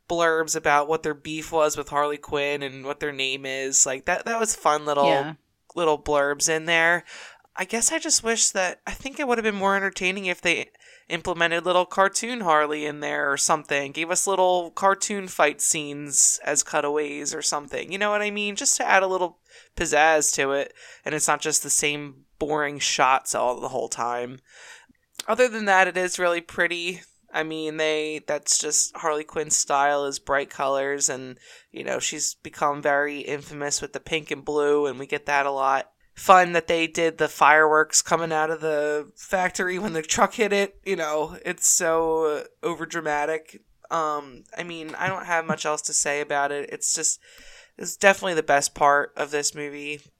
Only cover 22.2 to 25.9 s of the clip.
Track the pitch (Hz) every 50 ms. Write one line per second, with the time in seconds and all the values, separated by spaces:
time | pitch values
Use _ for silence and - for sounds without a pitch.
22.2 | _ _ _ - 156 143 151 151 147 143 147 139 - - - - 139 127 135 135
23.2 | - - - 107 117 123 123 - - 131 131 123 - 117 - - 120 120 120 120
24.2 | 123 123 131 127 _ _ - - - - - - - _ _ _ _ _ _ -
25.2 | - - 220 226 254 247 214 220 214 202 190 185 190 180